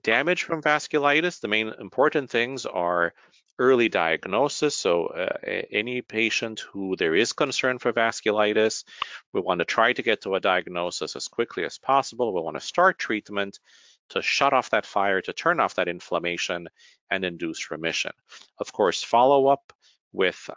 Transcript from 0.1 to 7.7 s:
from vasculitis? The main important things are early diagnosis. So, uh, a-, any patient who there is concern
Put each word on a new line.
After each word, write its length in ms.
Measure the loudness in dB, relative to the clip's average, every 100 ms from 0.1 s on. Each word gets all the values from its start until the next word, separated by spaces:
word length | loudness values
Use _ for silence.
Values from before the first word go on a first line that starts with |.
| 2 2 -2
from 180 | -2 -2
vasculitis? 800 | 2 0 0 2 4 4 0 -4
The 60 | -2
main 260 | -2 -2 -8
important 500 | -6 0 2 2 -2
things 360 | -2 -2 -4 -6
are 480 | -2 0 2 0 -2 _ _ _ 0
early 300 | 4 4 4
diagnosis. 840 | 2 0 0 -2 0 0 0 -2 0
So, 320 | 2 2 0
uh, 300 | -4 -4 -4
a-, 240 | -6 -6 -4
any 320 | -4 -2 -6
patient 560 | -6 -2 0 -2 -4 -10
who 360 | -12 -8 -4 0
there 200 | 2 2
is 180 | 2
concern 460 | 0 -2 0 -2